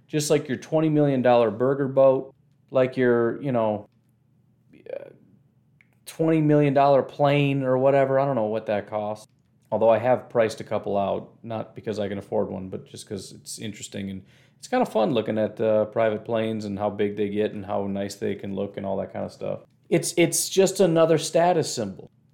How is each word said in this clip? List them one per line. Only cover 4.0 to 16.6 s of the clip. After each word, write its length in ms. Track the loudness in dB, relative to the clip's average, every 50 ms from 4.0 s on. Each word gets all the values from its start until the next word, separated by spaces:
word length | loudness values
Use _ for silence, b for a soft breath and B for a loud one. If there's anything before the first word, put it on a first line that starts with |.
| _ _ _ _ _ _ _ _ _ _ _ _ _ _ -20 -20 -14 -12 -12
uh, 160 | -12 -12 -16 -20 _ _ _ _ _ _ _ _ _ _ _ _ _ _ _ _ _ _
twenty 360 | -20 -6 -2 0 2 2 2
million 340 | 4 4 4 4 4 4 4
dollar 260 | 4 4 6 6 4
plane 640 | 2 0 -2 0 2 4 4 4 2 2 0 0 0
or 160 | 0 0 2
whatever. 400 | 4 4 4 4 4 4 2 2
I 60 | 2
don't 100 | 2 0
know 100 | 0 -2
what 220 | -2 -2 -4 -2
that 200 | -2 -2 -2 -4
costs. 400 | -4 -6 -6 -4 -6 -8 -10 -12 _ _ _ _ _ _ _ _ _
Although 180 | 0 4 6 6
I 80 | 6
have 320 | 4 4 2 2 2 0 -4
priced 320 | 0 0 0 0 0 -6
a 20 | -8
couple 320 | -6 -6 -4 -4 -2 -2
out, 360 | -2 0 -2 -2 -4 -6 -12 _ _
not 320 | -14 -10 -8 -8 -8 -10 -14
because 240 | -12 -8 -8 -6
I 100 | -4 -4
can 120 | -6 -6 -8
afford 320 | -8 -4 -4 -4 -2 -2
one, 180 | -6 -10 -10 -10
but 160 | -12 -12 -14
just 240 | -14 -18 -18 -14 -12
'cause 220 | -12 -12 -12 -14
it's 260 | -18 -20 -16 -16 -14
interesting. 540 | -12 -12 -12 -12 -12 -16 -14 -12 -10 -10 -10
And 120 | -10 -12 -14 b b b b b b b
it's 80 | -10
kinda 180 | -4 0 0 0
fun 280 | 0 0 0 0 2 2
looking 260 | 0 0 0 -2 -2
at, 200 | -2 -2 -2 -2
uh, 260 | 0 2 2 2 2
private 400 | 0 0 0 0 0 0 -2 -6
planes 400 | -4 -4 -2 -2 -2 -4 -6